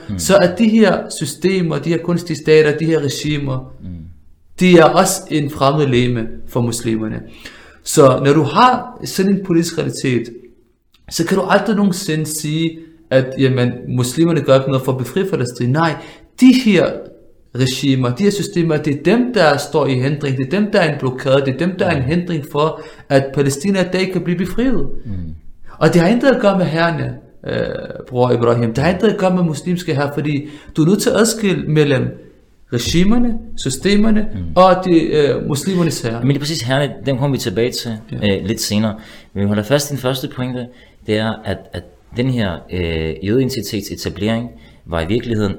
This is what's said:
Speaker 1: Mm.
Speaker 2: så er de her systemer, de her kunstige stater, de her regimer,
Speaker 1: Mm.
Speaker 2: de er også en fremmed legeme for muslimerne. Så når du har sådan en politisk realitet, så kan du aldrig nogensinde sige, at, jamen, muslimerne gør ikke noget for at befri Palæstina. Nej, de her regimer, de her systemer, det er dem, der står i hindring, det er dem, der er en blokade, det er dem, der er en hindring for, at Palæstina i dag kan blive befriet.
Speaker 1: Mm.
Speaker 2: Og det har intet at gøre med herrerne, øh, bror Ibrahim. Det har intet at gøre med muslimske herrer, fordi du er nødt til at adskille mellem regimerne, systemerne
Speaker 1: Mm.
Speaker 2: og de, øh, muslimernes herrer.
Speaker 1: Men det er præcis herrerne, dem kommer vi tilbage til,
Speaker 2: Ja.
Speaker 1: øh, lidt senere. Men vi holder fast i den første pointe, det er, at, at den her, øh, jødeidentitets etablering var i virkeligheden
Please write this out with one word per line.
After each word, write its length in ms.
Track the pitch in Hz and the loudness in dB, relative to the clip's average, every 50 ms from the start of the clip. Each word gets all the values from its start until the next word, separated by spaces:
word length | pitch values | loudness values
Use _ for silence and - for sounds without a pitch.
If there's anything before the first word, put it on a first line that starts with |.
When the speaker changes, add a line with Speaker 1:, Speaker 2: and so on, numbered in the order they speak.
| - - | -10 -8
Speaker 1:
Mm. 100 | 104 90 | -8 -4
Speaker 2:
så 160 | - - 190 | 2 4 4
er 200 | - 180 175 - | 4 4 2 2
de 120 | - 233 220 | 2 2 4
her 400 | 214 226 214 185 - - - - | 4 6 4 4 4 0 -4 -8
systemer, 680 | - - 165 - - - - 185 190 190 175 160 151 | -10 -8 -8 -8 -4 -2 -2 0 0 0 0 -2 -2
de 120 | 147 139 165 | -2 -2 -2
her 80 | 165 | -2
kunstige 400 | 160 165 - 175 170 175 - 156 | -2 -2 -2 -4 -2 -4 -6 -8
stater, 400 | 143 - 156 156 156 151 147 143 | -2 2 4 6 6 6 4 2
de 80 | 156 160 | 0 0
her 140 | 160 165 151 | 0 0 0
regimer, 720 | 143 139 135 - - 151 151 143 139 135 131 127 127 - - - | 0 -2 -4 -4 -4 -4 -4 -4 -4 -4 -6 -6 -8 -12 -16 -16
Speaker 1:
Mm. 60 | - 95 87 82 80 85 - - - - - _ _ - - - | -14 -14 -14 -14 -16 -18 -20 -20 -20 -20 -20 _ _ -14 -2 2
Speaker 2:
de 180 | 180 185 180 | 6 8 8
er 60 | 165 160 | 8 8
også 380 | 151 - 170 185 - - - - - | 8 6 4 2 2 0 -4 -6 -4
en 180 | 151 156 147 139 | -2 -2 -2 -2
fremmed 380 | - - 135 135 147 151 147 | -2 0 2 2 2 2 2
legeme 400 | 131 123 120 123 123 123 117 110 117 - - - | 2 2 2 2 2 0 -2 -4 -6 -8 -10 -10
for 140 | - - 117 | -6 -2 -2
muslimerne. 600 | 117 120 113 - - 117 113 110 110 110 117 117 117 - - - - - - - - - - - - | -2 -2 -2 -4 -4 -4 -4 -2 -4 -6 -8 -8 -12 -14 -18 -20 -20 -20 -20 -20 -20 -20 -20 -16 -10
Så 380 | - - 156 143 131 127 - 139 | 0 4 6 6 6 4 4 2
når 80 | 135 143 | 2 2
du 80 | 160 143 | 2 2
har 560 | 123 143 196 247 254 254 - - - - - - | 2 2 4 4 4 4 0 -4 -10 -14 -14 -12
sådan 260 | - - - 190 196 | -6 -2 0 0 2
en 120 | 196 - - | 0 0 0
politisk 320 | - 170 165 165 170 - | 0 0 0 0 0 -2
realitet, 520 | - 143 135 117 - - 139 123 117 117 - - - - - - _ _ _ _ _ _ _ _ _ _ - | -4 -4 -4 -4 -4 -2 0 0 -2 -2 -4 -10 -18 -20 -20 -20 _ _ _ _ _ _ _ _ _ _ -8
så 160 | - - - | -6 -4 -2
kan 120 | - 196 | 0 0
du 60 | 196 185 | 0 2
aldrig 320 | - 180 202 - 226 214 | 2 2 2 2 2 0
nogensinde 500 | 196 202 196 175 - - - 156 156 156 | 2 2 0 0 -2 -4 -4 -4 -4 -4
sige, 540 | 151 - - - 151 151 160 165 160 160 - - - - - _ - | -4 -6 -6 -6 -4 -2 -2 -2 -2 -4 -6 -14 -20 -20 -20 _ 0
at, 160 | 135 135 131 - - - | 0 0 2 0 0 0
jamen, 320 | 135 127 127 123 123 123 - - - | 2 2 2 2 0 0 -2 -4 -8
muslimerne 540 | - 123 123 123 123 - 156 165 170 165 151 | -4 -2 -2 -2 -2 0 0 2 2 2 0
gør 140 | 131 139 131 | 2 4 4
ikke 120 | 135 135 | 4 4
noget 180 | 143 139 131 131 | 2 -2 -2 0
for 60 | 143 | -2
at 60 | 127 | -2
befri 260 | 127 123 - - 190 196 | -2 -4 -4 -4 -4 -2
Palæstina. 480 | 190 185 139 127 117 - - 123 123 131 156 | -2 -2 -4 -4 -4 -4 -4 -2 0 0 0
Nej, 160 | 165 165 147 - - - - - - _ _ - | 0 0 -2 -4 -10 -18 -20 -20 -20 _ _ 6
de 120 | 254 262 240 254 - | 6 8 8 6 4
her 260 | 220 196 160 135 - - - - - - - - - - _ _ _ - | 4 4 4 4 2 -2 -6 -12 -16 -20 -20 -20 -20 -20 _ _ _ -4
regimer, 600 | 123 131 127 - - 143 139 131 131 127 120 123 | -2 0 0 0 0 0 0 2 2 0 0 0
de 80 | 120 202 | 0 0
her 80 | 202 | 0
systemer, 460 | 196 202 - - - 175 165 165 151 | 2 0 -2 -2 -2 0 0 0 0
det 160 | 147 - 156 135 139 | 0 0 -2 -4 0
er 40 | - | 2
dem, 300 | 165 208 240 247 240 - | 2 2 2 2 0 2
der 240 | 202 170 151 143 | 2 4 4 2
står 280 | 135 - - - 160 139 | 0 -2 -2 0 0 0
i 60 | 135 135 123 | 2 0 0
hindring, 380 | 127 139 151 147 151 139 135 | 0 -2 -2 -2 -2 -2 -2
det 80 | 123 135 | -2 -2
er 40 | 139 180 196 | -2 0 0
dem, 120 | 214 202 | 0 2
der 80 | - 196 | 2 2
er 140 | 175 156 143 | 2 2 0
en 60 | 127 | -2
blokade, 420 | 131 131 127 - - 139 131 143 135 | -4 -4 -4 -4 0 2 2 4 2
det 80 | 139 127 | 2 0
er 40 | |
dem, 180 | 127 170 185 185 - | 0 -2 -2 -2 0
der 60 | 202 | 0
er 100 | 180 165 | 0 0
en 80 | 139 127 | 0 0
hindring 420 | 127 160 180 175 180 175 151 131 - | 0 0 0 0 -2 -4 -6 -6 -4
for, 300 | - 147 151 160 156 - - - - - - - | -2 0 0 0 -2 -6 -12 -18 -20 -16 -4 0
at 160 | 143 135 135 - - | 0 0 0 0 0
Palæstina 480 | 147 139 139 131 - - 196 196 190 | 0 0 0 -2 -2 -2 0 0 0
i 60 | 175 175 - | 0 0 -2
dag 160 | 180 185 185 - | -2 -2 -2 -4
kan 80 | 175 - | -4 -4
blive 140 | 170 175 | -2 -2
befriet. 500 | 160 190 - - - 247 269 247 - - - - - - | -2 -4 -4 -2 -2 0 2 2 2 2 0 -2 -4 -6
Speaker 1:
Mm. 60 | 113 98 90 85 80 80 - - - - - - - - - | -6 -8 -8 -8 -10 -12 -14 -16 -18 -18 -16 -16 -16 -4 0
Speaker 2:
Og 140 | - 156 - | 2 2 4
det 80 | 175 | 4
har 60 | 165 | 4
intet 200 | 180 233 240 285 | 4 2 2 2
at 140 | 277 240 - | 2 2 2
gøre 160 | - 202 190 | 2 2 2
med 80 | 190 175 | 2 0
herrerne, 520 | 147 156 165 170 170 165 143 127 127 123 - - - - - - | 0 0 0 0 0 -2 -2 -4 -6 -8 -10 -14 -20 -20 -14 -10
øh, 80 | - 120 82 58 - - - - - - - - - | -6 -4 -4 -4 -4 -6 -8 -10 -12 -12 -14 -12 -4
bror 220 | 127 123 123 123 | 0 2 2 2
Ibrahim. 420 | 123 120 120 117 117 120 120 113 113 | 2 2 2 2 2 2 0 0 0
Det 100 | 127 139 | 0 0
har 80 | 165 185 | 0 0
intet 140 | - 233 | 2 2
at 100 | 214 190 | 0 2
gøre 180 | - 185 185 180 | 2 0 0 2
med 80 | 180 175 | 2 0
muslimske 520 | 165 147 - - 180 180 175 - 165 151 | 0 -2 -4 -4 -4 -4 -4 -4 -4 -2
herrer, 180 | 139 143 139 - | -2 -2 -2 -4
fordi 360 | 160 143 151 147 135 147 - - - - - - | -4 -4 -2 -2 -4 -4 -8 -14 -18 -20 -6 -2
du 60 | - 151 | 0 2
er 40 | |
nødt 140 | 165 202 202 | 4 2 2
til 80 | - 240 | 2 2
at 60 | - | 2
adskille 480 | 190 226 233 - - 208 196 170 143 143 | 2 2 2 0 0 -2 -2 -2 -2 -2
mellem 400 | - 151 156 151 143 135 123 123 123 - - - - - _ _ _ _ _ _ _ 127 | 0 2 2 4 4 2 0 0 -2 -6 -10 -16 -20 -20 _ _ _ _ _ _ _ -6
regimerne, 600 | 120 - - - 170 180 202 233 247 240 240 220 - - - - | -4 -2 0 2 2 4 4 4 4 4 2 0 -2 -6 -8 -10
systemerne 720 | - - 143 131 - - 190 202 208 208 226 214 208 208 - - | -8 -6 -6 -4 -2 0 2 4 4 4 4 4 2 2 0 -4
Speaker 1:
Mm. 60 | 98 87 82 - | -6 -6 0 4
Speaker 2:
og 200 | 175 185 190 180 180 - | 6 6 6 6 4 2
de, 140 | 190 175 160 | 4 4 4
øh, 480 | - - 151 151 147 135 120 - - | 4 2 2 2 2 2 0 -2 -2
muslimernes 540 | 117 147 131 - 190 190 180 170 160 135 - | -4 -4 -4 -2 -2 0 0 0 0 -2 -4
herrer. 180 | - 117 113 117 | -6 -6 -4 -2
Speaker 1:
Men 100 | 120 135 | 0 0
det 60 | 143 | 0
er 40 | 139 | 0
præcis 220 | 143 147 165 - | -2 -4 -6 -4
herrerne, 320 | 120 120 131 151 147 131 - - - | -2 -2 0 0 0 -2 -4 -6 -4
dem 120 | 139 139 | -4 -2
kommer 200 | 117 139 143 135 | 0 0 -2 -2
vi 40 | 117 | -2
tilbage 300 | - 120 92 113 117 127 | -2 -2 -2 0 0 -2
til, 200 | 123 - - 120 113 107 - - 131 123 | -2 -6 -8 -8 -8 -10 -10 -12 -8 -4
Speaker 2:
Ja. 160 | - 104 98 | -2 0 0
Speaker 1:
øh, 80 | 90 80 | 0 -2
lidt 160 | 95 113 - | -4 -4 -4
senere. 340 | - - 104 104 113 110 98 - - - - - - _ - | -4 -2 -2 0 0 -2 -4 -8 -12 -20 -20 -20 -20 _ -6
Men 100 | 98 101 | -2 -2
vi 40 | |
holder 160 | 101 107 107 104 | 0 0 0 0
fast 260 | - 135 147 147 - | 0 0 0 0 -2
i 40 | 143 | -6
den 80 | 123 | -4
første 260 | 120 127 135 131 - 139 - | -4 -4 -4 -4 -6 -8 -8
pointe, 320 | - 123 127 123 123 120 123 - - - - - - - | -8 -8 -6 -6 -8 -10 -12 -14 -20 -20 -20 -20 -12 -6
det 100 | - 107 | -4 -2
er, 160 | 107 110 110 107 - - | -2 -2 -2 -4 -6 -6
at, 120 | 104 95 - - - - | -6 -6 -6 -8 -12 -12
at 100 | 104 - - - _ _ _ - | -12 -12 -14 -18 _ _ _ -6
den 120 | - 123 135 | -4 -2 0
her, 220 | 127 120 107 95 82 78 - - | 0 0 -2 -2 -4 -6 -10 -8
øh, 440 | 85 90 87 82 82 80 80 80 80 - 90 | -6 -4 -2 -2 -2 -2 -4 -4 -6 -4 -2
jødeidentitets 600 | 98 110 131 135 123 123 113 98 - - 101 101 - | 0 0 0 0 0 -2 -6 -6 -6 -6 -8 -8 -8
etablering 580 | 87 92 - 95 80 - 104 110 113 113 120 120 - - - - - - - | -10 -10 -8 -8 -6 -4 -2 -2 -2 -4 -6 -8 -12 -18 -20 -20 -20 -20 -10
var 160 | 82 85 82 | -6 -4 -4
i 60 | 82 | -2
virkeligheden 460 | 82 107 127 - 120 113 107 107 98 92 | -2 -2 -2 -2 -2 -2 0 0 -2 -2